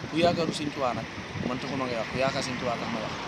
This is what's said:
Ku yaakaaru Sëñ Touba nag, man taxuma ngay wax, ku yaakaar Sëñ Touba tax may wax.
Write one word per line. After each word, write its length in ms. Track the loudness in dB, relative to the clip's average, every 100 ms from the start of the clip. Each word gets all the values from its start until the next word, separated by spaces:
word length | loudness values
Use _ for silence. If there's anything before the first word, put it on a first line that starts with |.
| -2
Ku 80 | 4
yaakaaru 340 | 4 4 2
Sëñ 180 | 0 -2
Touba 200 | 0 0
nag, 120 | 0 -4 -8 -8 -2 0
man 100 | 0
taxuma 260 | -2 -2 0
ngay 100 | 0
wax, 120 | -2
ku 60 | 2
yaakaar 260 | 2 2
Sëñ 140 | -2 -2
Touba 120 | 0 0
tax 140 | -2
may 100 | -2
wax. 120 | -2 -4